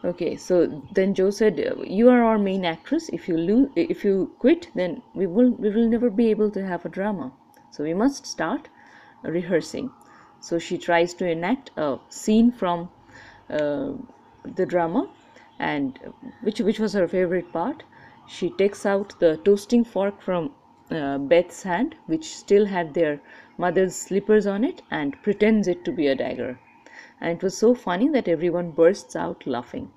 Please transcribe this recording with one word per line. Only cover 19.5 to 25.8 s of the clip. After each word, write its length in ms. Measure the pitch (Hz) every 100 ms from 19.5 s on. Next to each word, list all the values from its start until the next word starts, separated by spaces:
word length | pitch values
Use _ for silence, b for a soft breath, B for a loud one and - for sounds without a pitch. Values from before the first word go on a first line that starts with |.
| 202 - 240
fork 380 | 233 185 196 202
from, 280 | - 180 156 - _ _ _
uh, 280 | 165 139 139
Beth's 440 | 139 170 175 -
hand, 320 | 190 175 277 - -
which 280 | 160 -
still 300 | - - 202
had 300 | 208 185 160
their 260 | 156 156 147 B B B -
mother's 360 | 180 180 190
slippers 520 | - - 190 202 214 202
on 180 | 196
it, 160 | 277 - _
and 320 | 156 143 -
pretends 460 | - 202 214 220 180
it 160 | 175